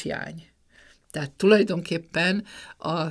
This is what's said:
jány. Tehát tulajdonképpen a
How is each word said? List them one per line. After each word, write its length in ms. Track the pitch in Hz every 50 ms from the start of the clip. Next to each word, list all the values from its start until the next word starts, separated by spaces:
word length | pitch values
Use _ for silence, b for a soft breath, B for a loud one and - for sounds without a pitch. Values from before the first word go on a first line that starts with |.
| -
jány. 440 | 151 156 - - - 160 165 - _ _ _ _ b b b b b b b b b
Tehát 200 | - 151 147 139
tulajdonképpen 1120 | - _ - 190 214 208 196 208 190 170 165 - 170 170 170 - - 165 165 180 185 202 202 B B B B B B
a 340 | B - 156 160 170 156 165